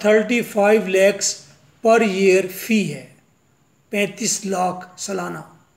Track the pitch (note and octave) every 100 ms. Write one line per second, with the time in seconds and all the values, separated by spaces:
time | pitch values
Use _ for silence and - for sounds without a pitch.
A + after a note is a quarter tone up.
0 | G#3 G#3+ G#3+ A#3+ - G#3+ G3+ A3 F#3 F#3
1 | G3 G3 - - - _ _ _ A3+ A3+
2 | A3+ F#3+ G3 F#3 F#3 - - A3 E3+ C#3
3 | - _ _ _ _ _ _ _ _ G3+
4 | G3+ G3 G#3 - F#3+ F#3+ F3+ F3+ - -
5 | - F#3+ F3 E3 - _ _